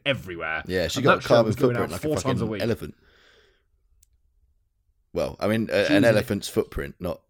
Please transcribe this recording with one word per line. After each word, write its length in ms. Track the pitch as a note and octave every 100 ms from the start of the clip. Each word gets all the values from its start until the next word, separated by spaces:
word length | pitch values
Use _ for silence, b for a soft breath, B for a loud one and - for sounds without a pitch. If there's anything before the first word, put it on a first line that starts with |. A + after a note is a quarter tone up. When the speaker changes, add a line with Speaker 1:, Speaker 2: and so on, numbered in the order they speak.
| -
Speaker 1:
everywhere. 580 | C3+ E2+ E2+ D#2+ D#2+ D2+
Speaker 2:
Yeah, 200 | F2+ E2
she 120 | -
Speaker 1:
And 40 |
Speaker 2:
got 120 | B2+ F3
Speaker 1:
that 40 |
Speaker 2:
a 20 |
Speaker 1:
show 40 | -
Speaker 2:
carbon 180 | A#2+ A2
Speaker 1:
was 80 | B2+
going 180 | C3+ A#2+
Speaker 2:
footprint 160 | E2
Speaker 1:
out 0 |
Speaker 2:
like 100 | E2+
Speaker 1:
four 160 | D#3 D3
Speaker 2:
a 40 |
Speaker 1:
times 180 | B2+ B2+
a 40 | A2
Speaker 2:
fucking 60 |
Speaker 1:
week. 100 | G#2+
Speaker 2:
elephant. 340 | A2+ A2 D2+ - b b b b b b b _ _ _ _ _ _ _ _ _ _ _ _ _ _
Well, 220 | F2 C#2 -
I 80 | G2
mean, 220 | A2 A2
a, 40 |
Speaker 1:
She 20 | F#2
Speaker 2:
an 60 |
Speaker 1:
was 80 | G2 G2+
in 60 | A#2
it. 20 |
Speaker 2:
elephant's 400 | G#2+ - G2+ -
footprint, 460 | - - - C#2 -
not 220 | F2 - _